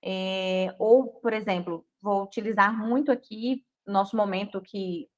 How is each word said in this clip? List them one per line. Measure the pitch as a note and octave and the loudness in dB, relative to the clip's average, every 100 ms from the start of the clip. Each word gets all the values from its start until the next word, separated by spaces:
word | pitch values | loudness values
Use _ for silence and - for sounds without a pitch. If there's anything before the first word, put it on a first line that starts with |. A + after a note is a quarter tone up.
é, | - F#3+ F#3+ F#3+ F#3 F#3 F#3 - | -6 -4 -4 -2 -2 0 -2 0
ou, | A3 B3 C4 - | 6 6 6 -4
por | A#3 | -4
exemplo, | A3 G#3+ F3+ F3+ E3+ _ _ | -2 -2 -2 -2 -8 _ _
vou | G3+ G3 | -2 -2
utilizar | G3 - A3 G#3 G3+ A3 | -2 -6 -4 2 2 2
muito | A3 B3 D4 | -2 0 2
aqui | B3 _ G#3+ A#3 C4 _ _ - | 0 _ -8 -4 -4 _ _ -2
nosso | G3 G3 A3+ | 0 0 0
momento | G3+ F#3+ G3+ G3 | 0 0 -4 -8
que | F#3+ G3+ F#3+ E3+ - | -10 -8 -6 -6 -10